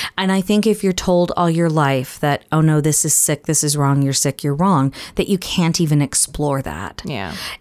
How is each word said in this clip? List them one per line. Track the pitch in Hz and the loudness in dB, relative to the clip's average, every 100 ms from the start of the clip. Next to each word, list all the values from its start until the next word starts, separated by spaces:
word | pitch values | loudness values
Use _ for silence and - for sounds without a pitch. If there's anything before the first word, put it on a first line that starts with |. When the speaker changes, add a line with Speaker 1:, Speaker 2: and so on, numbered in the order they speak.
| - - | -8 -4
Speaker 1:
And | 190 | 0
I | 190 | 0
think | 190 208 208 | 2 2 2
if | 208 | 2
you're | 196 | 0
told | 185 - 180 175 - | -2 2 2 2 0
all | 175 | 0
your | 165 170 | 2 2
life | 156 143 135 131 - | 2 2 0 -2 -4
that, | 147 143 - | -2 -2 0
"Oh | 156 | 2
no, | 156 151 | 4 4
this | 151 151 | 2 0
is | 156 | 0
sick, | - - 151 | 0 0 -2
this | - 151 | -2 -2
is | 151 147 | 0 0
wrong, | 139 139 | 2 2
you're | 139 | 2
sick, | 135 143 135 | 0 -2 -2
you're | 147 | -4
wrong," | 143 185 170 135 - - - | 0 2 2 0 -2 -8 -6
that | - | -2
you | 190 | -2
can't | - - 165 165 | -2 0 0 0
even | 165 151 | 2 2
explore | 143 - - - 147 139 | 0 -2 -4 -2 -2 -2
that. | 135 76 98 - | -4 -8 -10 -10
Speaker 2:
Yeah. | - 131 95 190 - - | -10 -8 -8 -10 -12 -6